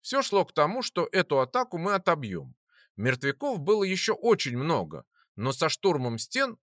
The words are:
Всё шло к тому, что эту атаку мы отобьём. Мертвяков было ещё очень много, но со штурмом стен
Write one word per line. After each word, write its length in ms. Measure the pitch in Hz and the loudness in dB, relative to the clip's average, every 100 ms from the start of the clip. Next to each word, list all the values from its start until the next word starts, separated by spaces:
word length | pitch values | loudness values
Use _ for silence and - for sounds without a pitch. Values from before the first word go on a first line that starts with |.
Всё 220 | - 269 | -4 -2
шло 240 | - 196 185 | 2 2 2
к 80 | |
тому, 260 | - 151 240 | 2 2 2
что 260 | 233 - 165 | -4 -2 0
эту 280 | 190 175 139 | 0 2 2
атаку 360 | 127 247 240 170 | 2 0 -2 -2
мы 160 | 180 | 0
отобьём. 640 | 196 185 165 117 87 65 - _ _ _ - | 0 2 0 0 -8 -10 -18 _ _ _ -4
Мертвяков 640 | 117 127 139 135 294 208 | -2 0 -2 -2 -4 -2
было 240 | 147 214 | 0 0
ещё 300 | 196 185 - | 0 -2 -2
очень 420 | 226 233 214 139 120 | 0 2 2 0 -4
много, 480 | 151 139 82 76 - _ _ - | 0 0 -2 -8 -16 _ _ -6
но 160 | 120 | -4
со 160 | 131 160 | 0 -2
штурмом 480 | - 196 151 123 117 | 0 2 2 0 -4
стен 400 | - 254 269 - | -4 -2 -2 -4